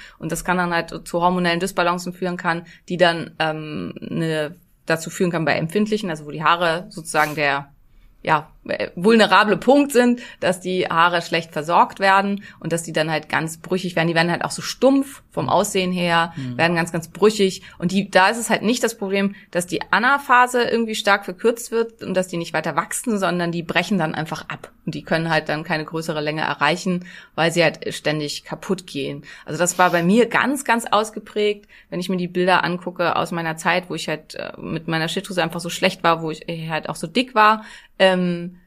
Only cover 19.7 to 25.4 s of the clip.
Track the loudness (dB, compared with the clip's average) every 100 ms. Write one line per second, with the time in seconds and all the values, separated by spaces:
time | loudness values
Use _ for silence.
19.7 | -6 0 0 2 0 4 4 6 2 0
20.7 | 0 -2 -2 2 2 0 -2 0 0 -4
21.7 | -2 -4 -6 -4 -2 -2 -6 -4 -4 -2
22.7 | -2 -2 -6 -2 0 0 0 -2 -4 -2
23.7 | -2 0 0 0 -4 -6 -8 -10 -14 -14
24.7 | _ -10 -8 -2 -2 2 0